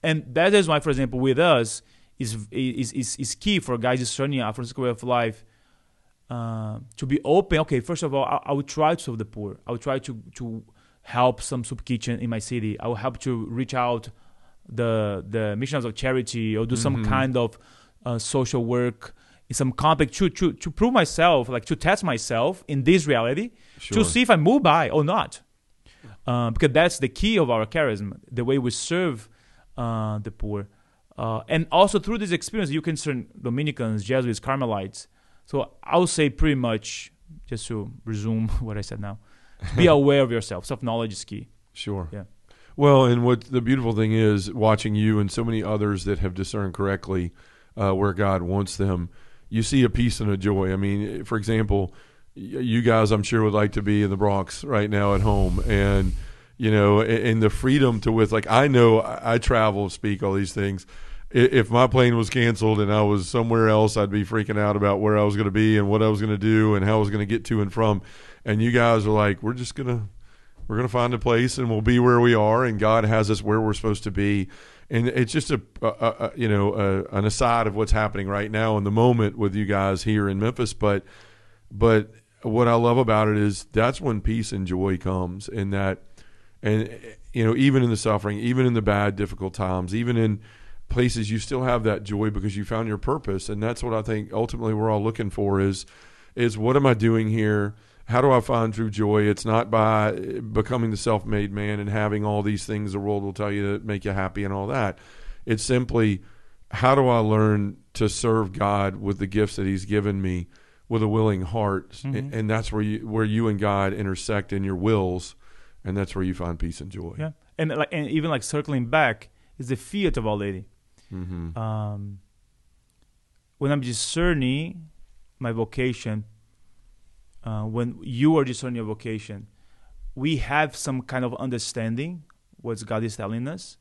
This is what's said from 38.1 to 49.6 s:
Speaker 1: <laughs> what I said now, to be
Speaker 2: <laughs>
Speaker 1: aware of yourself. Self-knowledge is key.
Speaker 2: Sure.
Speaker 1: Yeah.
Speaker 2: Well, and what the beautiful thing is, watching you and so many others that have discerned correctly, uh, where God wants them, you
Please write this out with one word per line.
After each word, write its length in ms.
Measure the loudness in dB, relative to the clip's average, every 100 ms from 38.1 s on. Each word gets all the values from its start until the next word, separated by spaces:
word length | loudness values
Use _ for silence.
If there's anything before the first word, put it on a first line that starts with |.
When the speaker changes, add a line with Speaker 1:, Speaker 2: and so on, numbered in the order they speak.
| -6 -2 -2 -2
Speaker 1:
<laughs> 120 | -2
what 180 | -4 -6
I 40 |
said 180 | -8 -10
now, 160 | -10 -12 _ -20 _ -12 -6
to 80 | -2
be 120 | 2
Speaker 2:
<laughs> 100 | 2
Speaker 1:
aware 240 | 2 2
of 100 | 0
yourself. 340 | -2 -6 -10 -10
Self-knowledge 480 | -8 -6 -6 -6
is 100 | -10 -14
key. 220 | -14 -16 _ _
Speaker 2:
Sure. 340 | -14 -10 -8 -8
Speaker 1:
Yeah. 120 | -12 -16 -20 _ _ -20 2
Speaker 2:
Well, 300 | 6 8 6
and 200 | 4 4
what 200 | 2 0
the 160 | -2
beautiful 320 | 0 0 0
thing 180 | 0 2
is, 400 | 4 4 4 0
watching 400 | 0 2 2 0 2
you 240 | 2 2
and 120 | 0
so 120 | -2
many 200 | -2 -2
others 420 | -2 0 0 0 -2
that 140 | -2
have 140 | -2 -4
discerned 380 | -6 -4 -6 -2
correctly, 560 | -2 -2 -2 -4 -4 -8 -20 _ _ -2
uh, 180 | 0 2
where 180 | 0
God 280 | 2 0 0
wants 340 | 0 -2 -2 -2
them, 320 | -2 0 -4 -10 -20 -20 -6
you 140 | -4